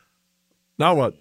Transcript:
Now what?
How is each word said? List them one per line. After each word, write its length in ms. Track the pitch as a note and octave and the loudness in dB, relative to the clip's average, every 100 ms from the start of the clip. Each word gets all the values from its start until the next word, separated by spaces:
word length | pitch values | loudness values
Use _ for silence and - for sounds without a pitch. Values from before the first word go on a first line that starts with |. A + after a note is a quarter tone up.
| _ _ _ _ _ _ _ - | _ _ _ _ _ _ _ -4
Now 160 | D#3+ D3+ | 0 0
what? 200 | B2 - | -2 -6